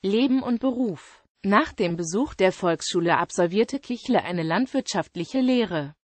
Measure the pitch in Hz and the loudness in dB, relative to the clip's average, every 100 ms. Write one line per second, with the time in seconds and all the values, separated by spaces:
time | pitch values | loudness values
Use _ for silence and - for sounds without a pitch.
0 | 190 214 262 262 247 233 269 247 247 156 | 2 2 2 2 0 -2 -2 0 -2 -4
1 | - - _ _ 196 208 311 - 185 170 | -12 -20 _ _ 2 2 2 -2 -2 -2
2 | 165 190 294 - 185 180 180 160 - 180 | -4 -2 -4 2 0 2 -2 -2 -2 -2
3 | 170 160 175 - 175 190 233 269 - 247 | 2 0 0 0 0 2 0 -2 -8 -8
4 | - 220 127 175 160 175 262 269 - 190 | 0 0 0 -4 -2 -2 0 -2 -2 -4
5 | - 175 165 269 254 254 220 170 143 - | -4 -8 -4 0 2 2 2 -2 -6 -12